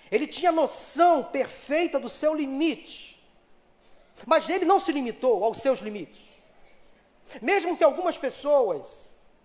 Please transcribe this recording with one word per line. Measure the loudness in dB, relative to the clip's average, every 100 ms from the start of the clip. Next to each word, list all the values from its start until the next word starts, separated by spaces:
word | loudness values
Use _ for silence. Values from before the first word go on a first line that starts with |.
| -4
Ele | -2 -2
tinha | 0 2
noção | 2 0 -2 -6 4 6 4
perfeita | 0 0 0 -2 -2 0 0 -2
do | -6
seu | -2 0
limite. | 0 -2 0 0 0 -8 -20 -20 -20 _ _ _ -20 _ _ _ -20 _ -18 0
Mas | 2 2
ele | 0 2
não | 2
se | 2
limitou | -4 -6 -2 0 0
aos | 0 0
seus | -2 -2
limites. | -4 -10 -12 -18 -20 _ _ _ -20 -20 -20 _ _ _ -20 -8
Mesmo | -2 0 0 2
que |
algumas | 2 2 -4 -4
pessoas | -6 -6 0 2 2 -2 -10 -18 -20 -20 _ _